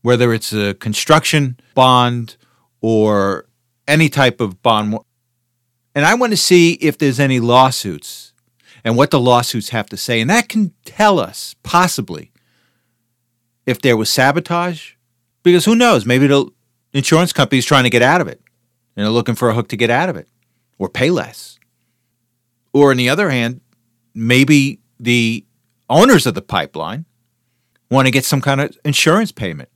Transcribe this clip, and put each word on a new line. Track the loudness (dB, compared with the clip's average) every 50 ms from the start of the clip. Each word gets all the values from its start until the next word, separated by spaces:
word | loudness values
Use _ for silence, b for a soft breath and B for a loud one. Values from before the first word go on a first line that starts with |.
whether | _ 0 0 2 2 0
it's | 0 -4 -6 -8 -6
a | -4 -4 -4 -6
construction | _ -8 -8 -8 -6 0 2 2 2 2 0 -2 -2 -2 -2 -6 _ _ _ _
bond | 2 4 4 4 4 2 0 -2 -6 -10 -12 -16 _ _ _ _ _ _ _ _ _
or | -4 -2 0 2 2 2 2 0 0 -2 -4 -6 -10 _ _ _ _ _ _ _ _
any | -2 2 2 2 0
type | 2 2 0 0 2 _
of | -6 -6 -6 _
bond. | _ 0 0 0 -2 -4 -6 -8 _ _ _ _ _ _ _ _ _ _ _ _ _ _ _ _ _ _ _
And | -2 0
I | 0 0
want | 0 0 -2
to | -2
see | -2 0 2 4 4 4 4 2
if | 0 -2 -4 -2
there's | _ -2 -2 0 0
any | 0 0 0 0
lawsuits | 0 2 4 4 4 4 0 -4 -8 -10 -12 -12 -14 -18 -20 -20 -20 _ _ _ _ _ _ b b b b b b
and | -2 2
what | 2 2 2
the | 2 0
lawsuits | 2 4 2 2 0 -2 -6 -8 -8 -6
have | -8 -8 -8 _
to | -10
say. | -12 -6 -4 -2 -2
And | 0 0
that | 0 0 0 _
can | -2 -2 -2 -4 _ _ _
tell | -20 -2 0 2 2 2 0
us, | -2 -6 -10 -16 -16 -16 -18 _
possibly, | _ -2 0 0 0 0 -2 -6 -8 -10 -12 -16 -16 _ _ _ _ _ _ _ _ _ _ _ _ _ _ _ _ _ _ _ _ _ _ _ _ _ _ _ _
if | -8 -8 -2
there | 0 0 0
was | 0 -2 -4
sabotage. | -2 0 0 0 0 -2 -4 -6 -6 -6 -4 -6 -8 -12 -16 -20 _ _ _ _ _ _ _ _ _ _
Because | _ 2 2 4 2
who | 2 2
knows? | 2 4 4 2 2 2
Maybe | 0 2 2 2 2
the | 2 2 0 -2 _ _ _ _ _ _ _ _
insurance | _ -6 0 2 2 2 2 0
company's | 0 -2 -2 0 0 -2 0
trying | 2 2 2 2
to | 2
get | 2 4
out | 4 4 2 2
of | 0 -4
it, | -8 _ _ _ _ _ _ _ _ _ _ _ _
and | -6 -4
they're | -2
looking | -2 -2 -2 -2 -4
for | -2 0 0
a | 0
hook | -2 -4 _
to | -4
get | -4 -2 0
out | 0 0 -2 -4
of | -6
it | -10 -14 _ _ _ _ _ _ _ _ _ _ _
or | -10 -8
pay | _ -4 -2 -2
less. | -2 -2 -4 -8 -14 -20 -20 -20 -20 _ _ _ _ _ _ _ _ _ _ _ _ _ _ _ _ _ _ _ _ _ _ _
Or | _ 4 4 4
on | 4
the | 2 0 -2
other | 0 0 -2 -2
hand, | -2 -2 -4 -4 -6 -10 _ _ _ _ _ _ _ _ _ _ _
maybe | -6 -2 2 2 2 4 4 4 2 2 0 -6 _ _ _ _ _
the | -4 -2 0 0 0 -2 -4 -6 -12 _ _ _ _ _ _ _ _ _
owners | 2 4 6 6 4 4 2
of | 0 -4
the | -6
pipeline | -10 _ -6 -6 -6 -6 _ -12 -10 -10 -10 -12 -14 _ _ _ _ _ _ _ _ _ _ _ _ _ _ _ _ _
want | 0 2 2
to | 2
get | 0 0 -2
some | -2 -4 -2
kind | -2 -2 -2 -2
of | -4 -6 -8 _ _
insurance | -6 -4 0 2 2 2 2 0 -4
payment. | -8 -10 -10 -10 -10 -12 -16 _ _